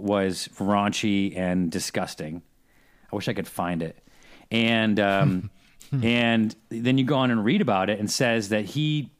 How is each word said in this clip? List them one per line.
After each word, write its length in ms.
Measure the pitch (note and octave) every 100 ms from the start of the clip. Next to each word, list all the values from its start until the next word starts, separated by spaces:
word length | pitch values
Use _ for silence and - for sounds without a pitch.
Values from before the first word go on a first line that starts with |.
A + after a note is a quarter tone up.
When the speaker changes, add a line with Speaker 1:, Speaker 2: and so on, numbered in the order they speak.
Speaker 1:
was 460 | G2 G2+ F#2+ F2+ - -
raunchy 760 | G2 G2+ G2+ - A2 G2 G2 F#2
and 340 | F#2 F2+ F2
disgusting. 720 | F2+ - - F2+ - D#2 E2+ - _ _ _ _ _ _
I 60 | G#2
wish 100 | -
I 40 |
could 160 | G2 F2
find 340 | - F2 E2+
it. 160 | D#2+ - _ - - - -
And, 480 | A2+ A2+ A2+ A2 G#2
um, 500 | G2+ G2 C3+ F2+ F#2+ - _
Speaker 2:
<laughs> 280 | _ - C#3
Speaker 1:
and 520 | A#2 A#2+ A#2 A2+ A2 - _
then 280 | A2+ B2 C3+
you 60 |
go 120 | B2+ C#3
on 140 | B2+
and 120 | A#2
read 160 | G#2 G3
about 260 | F#3+ G2 F#2+
it, 80 | G#2
and 100 | G#2
says 400 | - B2+ A2+ G2
that 160 | G#2+ G2+
he, 440 | C#3+ D3+ D3+ B2+ _